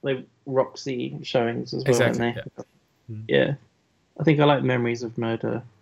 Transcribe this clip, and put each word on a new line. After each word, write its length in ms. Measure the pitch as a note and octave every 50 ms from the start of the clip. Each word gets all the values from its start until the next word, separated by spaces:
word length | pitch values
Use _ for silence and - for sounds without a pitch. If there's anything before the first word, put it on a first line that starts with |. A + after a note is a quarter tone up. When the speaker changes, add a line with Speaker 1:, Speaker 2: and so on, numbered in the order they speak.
| -
Speaker 1:
like, 240 | C#3 C3+ C3 B2+ _ _ _ _
Roxy 720 | - C3+ C3 C3 - - - - C#3+ C3 B2 B2+ C3+ C#3 D3 -
showings 520 | - - C3 A#2 A#2 A#2 A#2+ A#2+ - -
as 100 | - -
well, 60 | -
Speaker 2:
Exactly, 320 | B2+ A#2+ A#2+ A#2+ A#2+ A#2+ A#2+
Speaker 1:
aren't 80 | A#2 A#2
they? 60 | - - - _
Speaker 2:
yeah. 80 | - A#2 _ _ _ _ _ _ _ _ -
Mm-hmm. 140 | A2+ G#2+ A2+ A2+
Speaker 1:
Yeah. 260 | D3+ C#3 C3+ - C#3+ - _ _ _ _ _ _ _ _ _ _ _ -
I 60 | D3+
think 160 | D#3+ D3+ C#3+
I 40 | D3
like 180 | D3 D3 C3+ C3
Memories 400 | B2+ B2+ B2 A#2+ A#2 A#2 A#2 B2
of 160 | A2+ A#2 -
Murder 440 | A#2 A2+ A2+ A2+ - A#2 A#2 A2+ - - _ _